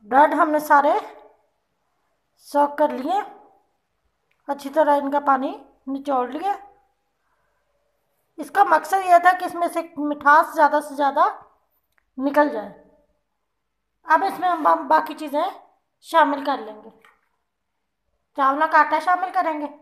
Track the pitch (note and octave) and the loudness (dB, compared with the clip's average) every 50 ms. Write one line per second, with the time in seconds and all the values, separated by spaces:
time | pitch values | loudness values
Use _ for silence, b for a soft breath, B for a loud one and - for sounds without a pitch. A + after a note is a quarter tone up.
0 | _ - A3 C4 D4 D#4 D#4 D4 E4 D#4 D4+ D4+ D4+ - D#4 C#4+ C#4 C#4+ E4+ A4 | _ 0 2 4 4 4 4 0 0 0 0 -4 0 2 2 4 4 4 0 0
1 | - - - - - - _ _ _ _ _ _ _ _ _ _ _ _ _ _ | -4 -8 -18 -20 -20 -20 _ _ _ _ _ _ _ _ _ _ _ _ _ _
2 | _ _ _ _ _ _ _ _ _ - - C#4+ D4 C#4+ D4 - D4+ D4 B3+ B3 | _ _ _ _ _ _ _ _ _ -4 0 0 0 0 2 0 -2 -2 -2 -4
3 | B3+ D4 F4+ G4+ G4+ - - - _ _ _ _ _ _ _ _ _ _ _ _ | -6 -4 -4 -4 -4 -6 -14 -20 _ _ _ _ _ _ _ _ _ _ _ _
4 | _ _ _ _ _ _ _ _ _ - C#4+ C#4 - C#4 C4+ D#4 D4+ D4 C#4+ C#4+ | _ _ _ _ _ _ _ _ _ -8 -8 -8 -8 -6 0 0 2 4 2 2
5 | C#4+ C#4 C#4 C#4+ C#4+ - C4+ C4 B3+ D4+ G4 G#4+ - _ _ _ _ - C4+ C#4 | 0 -2 -4 -2 0 0 0 0 0 -6 -8 -10 -18 _ _ _ _ -10 -10 -10
6 | C#4 C#4+ C#4 B3+ B3 A#3+ C4 D4+ F4 G4 G4+ - - - _ _ _ _ _ _ | -6 -4 -4 -4 -4 -4 -8 -8 -6 -6 -6 -6 -10 -20 _ _ _ _ _ _
7 | _ _ _ _ _ _ _ _ _ _ _ _ _ _ _ _ _ _ _ _ | _ _ _ _ _ _ _ _ _ _ _ _ _ _ _ _ _ _ _ _
8 | _ _ _ _ _ _ _ - D4+ - - F#4+ G4+ F#4 E4+ D#4 D#4 - F#4 G4 | _ _ _ _ _ _ _ -16 -16 -6 0 0 2 2 2 0 0 -2 -4 -4
9 | F#4+ F#4 F4 E4+ F4 F4+ F#4 F4+ F4+ E4+ - E4+ F4 E4+ E4 E4+ D#4+ E4 - - | 2 4 4 6 6 4 2 2 -2 -8 -6 -4 -4 -4 -4 -4 -8 -8 -10 -8
10 | D4 D4 D4 D4 - C#4 D4 D#4 E4 D#4+ - D4+ D#4 C#4+ D4 D4 D4 D4 C#4 C4 | -6 -6 -6 -2 4 4 6 6 4 2 2 2 2 2 2 0 -4 -4 -6 -2
11 | D4 C#4 C#4 C#4+ E4+ G#4 G#4 - - _ _ _ _ _ _ _ _ _ _ _ | -2 -2 2 2 0 0 0 -6 -18 _ _ _ _ _ _ _ _ _ _ _
12 | _ _ _ - B3+ C#4+ C#4+ D4 D4 D4 A#3 A3 G3+ G3+ - - _ _ _ _ | _ _ _ -6 -6 -2 2 2 0 2 0 -8 -10 -12 -16 -20 _ _ _ _
13 | _ _ _ _ _ _ _ _ _ _ _ _ _ _ _ _ _ _ _ _ | _ _ _ _ _ _ _ _ _ _ _ _ _ _ _ _ _ _ _ _
14 | _ D#4+ D#4 D#4+ F4 G4 F#4 - E4+ F4+ F4 E4 D4 E4 E4 D#4+ D#4+ C4 D#4+ D#4 | _ 0 0 2 2 -2 -4 -2 -2 -2 -2 0 2 2 2 2 2 0 0 0
15 | D#4 D#4+ D4+ - D#4 D4 C4 D4 E4 G4 F#4+ - _ _ _ _ _ _ _ _ | 0 -2 -8 -12 -12 -6 -4 -4 -4 -4 -6 -12 _ _ _ _ _ _ _ _
16 | _ - - E4+ D4+ C#4+ C#4+ C#4 C#4 D4 C#4 B3 A3 G#3+ G#3+ - - A3 _ _ | _ -2 2 2 2 2 2 -4 -4 -6 -6 -6 -6 -14 -16 -20 -20 -20 _ _
17 | _ - _ _ _ _ _ _ _ _ _ _ _ _ _ _ _ _ _ _ | _ -20 _ _ _ _ _ _ _ _ _ _ _ _ _ _ _ _ _ _
18 | _ _ _ _ _ _ _ - C#4 C4+ C#4 D4 D#4 D#4+ D#4+ D#4+ D4+ D4+ D#4 D#4 | _ _ _ _ _ _ _ -2 0 0 0 0 -2 2 4 2 2 4 0 -2
19 | D#4 F4 F4+ F4+ F#4 F#4 F4 F#4+ E4+ D#4+ D#4 D4+ D4 C#4+ - - | 0 0 0 0 -2 -4 -4 -2 -2 -2 -4 -6 -8 -10 -10 -14